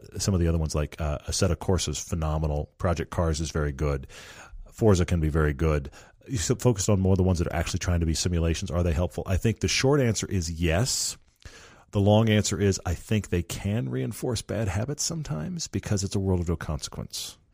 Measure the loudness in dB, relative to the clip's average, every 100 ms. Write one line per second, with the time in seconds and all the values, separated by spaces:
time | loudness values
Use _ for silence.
0 | -8 -4 0 2 2 2 0 -2 -4 -4
1 | -4 -4 -4 -2 0 0 0 0 0 -6
2 | -6 -4 -2 0 0 -2 -6 -4 -2 -2
3 | -2 0 0 0 -2 -2 -2 -2 -2 -2
4 | -6 -18 -20 -20 -18 -18 -16 2 4 6
5 | 4 2 2 2 2 2 2 0 -2 -14
6 | -20 _ -8 -4 -2 0 2 2 2 2
7 | 4 4 4 2 0 -2 -2 -2 0 0
8 | 2 0 0 0 0 0 -2 0 2 0
9 | -2 -4 -2 0 0 0 0 2 4 4
10 | 2 0 -2 -2 -2 0 2 2 0 -2
11 | -6 -8 _ _ -20 -20 -20 -20 _ 2
12 | 6 6 6 4 2 2 2 2 -2 -6
13 | -2 -2 0 -2 -2 -4 -2 -2 -2 -4
14 | -4 -4 -4 -4 -4 -4 -2 -2 -2 -4
15 | -4 -4 -6 -6 -6 -6 -6 -6 -2 -2
16 | 0 -2 0 0 0 -2 -4 -6 -6 -10
17 | -10 -10 -12 -16 _